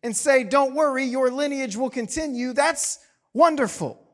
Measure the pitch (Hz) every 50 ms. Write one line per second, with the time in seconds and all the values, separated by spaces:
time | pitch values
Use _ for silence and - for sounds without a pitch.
0 | - 240 214 - - 294 277 262 254 196 254 277 277 269 262 294 311 294 262 262
1 | 269 254 240 262 262 254 247 269 294 285 285 269 269 240 190 214 262 262 - 269
2 | 233 - - 320 320 302 262 240 247 254 254 247 285 320 330 - - - - -
3 | _ _ _ _ _ _ _ 233 320 339 311 285 262 208 - - 170 131 101 -
4 | _ _